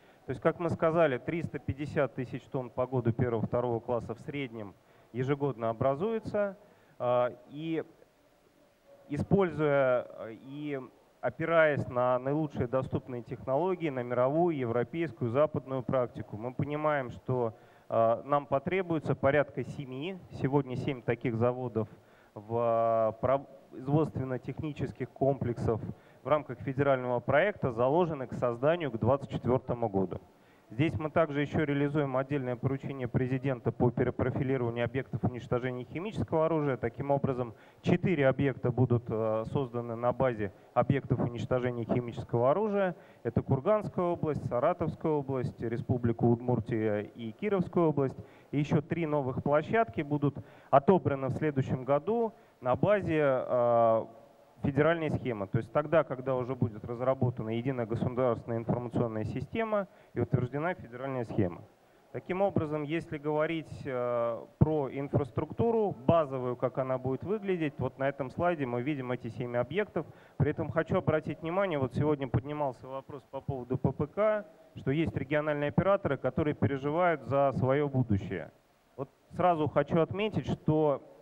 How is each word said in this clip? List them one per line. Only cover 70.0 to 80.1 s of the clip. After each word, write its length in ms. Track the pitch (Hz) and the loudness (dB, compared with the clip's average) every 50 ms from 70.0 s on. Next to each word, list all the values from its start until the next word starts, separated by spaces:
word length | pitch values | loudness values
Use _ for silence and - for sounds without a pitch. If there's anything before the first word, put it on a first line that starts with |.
| 147 - - - - - _ | -6 -6 -10 -20 -20 -8 _
При 140 | - - 147 | 0 0 0
этом 180 | 151 - - - | 0 -2 -4 -2
хочу 300 | - 165 165 - 185 185 | -2 -2 0 0 0 0
обратить 420 | - 160 156 156 147 170 143 - | 2 2 0 0 0 -4 -8 -8
внимание, 380 | 165 160 175 196 202 185 156 139 | -6 -4 -2 0 0 0 0 0
вот 160 | 131 120 - | -2 -2 0
сегодня 320 | 147 143 151 151 135 139 | 0 2 2 2 2 0
поднимался 600 | 120 - - 131 147 151 151 147 131 120 - 135 | 0 -2 -2 -2 -2 -4 -4 -4 -4 -4 -6 -10
вопрос 360 | 131 135 135 - - 151 127 - _ | -12 -10 -10 -10 -12 -14 -16 -14 _
по 100 | - 135 | -12 -10
поводу 380 | - - 139 127 123 123 131 139 | -6 -6 -6 -6 -4 -4 -2 0
П 120 | - 139 | 0 -2
П 140 | 131 - 151 | -2 -2 -4
К, 400 | 143 - 196 214 214 214 208 202 - - - - - - | -4 0 0 2 2 2 0 -4 -10 -16 -20 -20 -20 -18
что 160 | - - 131 | -6 -4 -2
есть 260 | 143 165 160 - - | 0 0 0 0 -2
региональные 520 | 151 135 135 151 151 151 151 147 143 147 143 | -4 -4 0 0 0 0 0 0 0 -2 0
операторы, 480 | - - 175 190 202 190 - 160 135 | 0 2 4 4 4 2 2 0 -2
которые 360 | - - 131 - - 156 151 - | -2 -2 -2 -2 0 0 -2 0
переживают 720 | - - - 139 131 135 147 151 170 180 175 160 139 120 | 0 0 -2 0 -2 -2 -2 0 2 2 2 2 0 -2
за 280 | 113 139 139 139 135 120 | 0 2 2 4 2 2
своё 360 | - 127 131 135 151 147 143 | 2 2 2 2 2 2 0
будущее. 640 | 139 131 120 - 101 98 95 - 95 82 71 - - _ _ _ _ _ _ _ _ | 0 0 2 2 0 0 0 -4 -6 -8 -8 -10 -16 _ _ _ _ _ _ _ _
Вот 140 | 123 135 - _ _ _ _ - | -12 -12 -12 _ _ _ _ -2
сразу 320 | - 175 180 170 151 151 | 2 4 4 4 4 0
хочу 340 | 135 - 147 143 - - 165 | 2 2 2 2 2 2 2
отметить, 440 | 156 - | 2 2